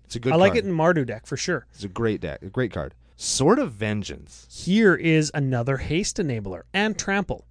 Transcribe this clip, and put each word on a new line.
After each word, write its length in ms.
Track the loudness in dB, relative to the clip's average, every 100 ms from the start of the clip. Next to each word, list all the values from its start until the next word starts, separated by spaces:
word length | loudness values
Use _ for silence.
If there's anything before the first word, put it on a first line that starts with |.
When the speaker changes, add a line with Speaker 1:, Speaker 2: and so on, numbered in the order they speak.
Speaker 1:
It's 120 | -14 -6
a 40 |
good 140 | 2
Speaker 2:
I 20 | 4
like 160 | 4
Speaker 1:
card. 140 | 4 0
Speaker 2:
it 20 |
in 80 | 2
Mardu 320 | 2 2 0
deck, 180 | -6 -8
for 120 | -6
sure. 280 | -4 -4 -6
Speaker 1:
It's 100 | -12 -10
a 20 |
great 340 | -2 0 0
deck, 220 | -4 -8
a 60 | -8
great 220 | -4 -4
card. 220 | -4 -8 -10 _ -12
Sword 420 | -4 2 4 4
of 140 | 2
Vengeance. 720 | -4 -4 -4 -6 -10 -16 -20 -20
Speaker 2:
Here 420 | -10 0 4 6 4
is 360 | 4 2 2
another 440 | 0 0 0 0 -2
haste 400 | -2 -2 -2 -4
enabler 460 | -4 -4 -6 -10 -6
and 260 | -2 0 -2
trample. 480 | -2 -2 -2 -6 -10